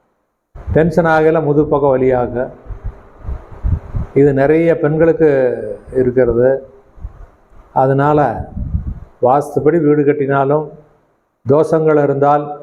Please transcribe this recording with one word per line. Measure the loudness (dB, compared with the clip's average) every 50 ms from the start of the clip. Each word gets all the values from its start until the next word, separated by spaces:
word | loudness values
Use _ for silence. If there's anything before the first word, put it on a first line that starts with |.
| _ _ _ _ _ _ _ _ _ _ _ -16 -10 -4 -2
டென்ஷன் | 0 0 0 0 0 2
ஆகல | 2 2 2 2 2 2 0 0
முதுகு | 0 0 0 2 0
பக்கம் | 0 0 2 2
வலி | 2 2 2 2 2
ஆகும். | 0 -2 -2 -4 -6 -6 -8 -10 -16 -16 -16 -16 -12 -12 -12 -12 -14 -20 -20 -20 -16 -12 -12 -12 -12 -12 -18 -18 -8 -4 -2 -2 -2 -4 -8 -8 -8 -8 -2 0
இது | 2 2 2 4
நிறைய | 2 2 2 2 2 2 2 0 0
பெண்களுக்கு | 0 -2 0 2 2 2 2 2 2 2 2 2 0 0 -2 -4 -8 -10 -12 -12 -14 -6 -4
இருக்கிறது. | -2 -2 0 2 2 0 2 2 2 2 2 0 0 -4 -12 -20 -20 _ _ _ -18 -18 -18 -18 -20 -20 -20 _ _ _ _ -20 -20 -20 _ -2
அதனால | 0 0 2 2 2 2 2 2 2 0 0 -2 -6 -8 -10 -10 -10 -8 -6 -6 -6 -6 -8 -10 -12 -16 -20 -8 _ 0
வாஸ்துப்படி | 2 2 2 0 -2 -4 -2 0 0 0 2
வீடு | 2 2 2 2 2
கட்டினாலும் | 0 0 0 -2 -2 0 0 0 0 0 -2 -2 -6 -12 -20 -20 _ _ _ _ _ _ _ _ _ _ _ _ 0
தோஷங்கள் | 2 2 2 2 0 0 2 2 2 2 2
இருந்தால் | 0 0 0 2 2 2 0 -2 -6 -12 -14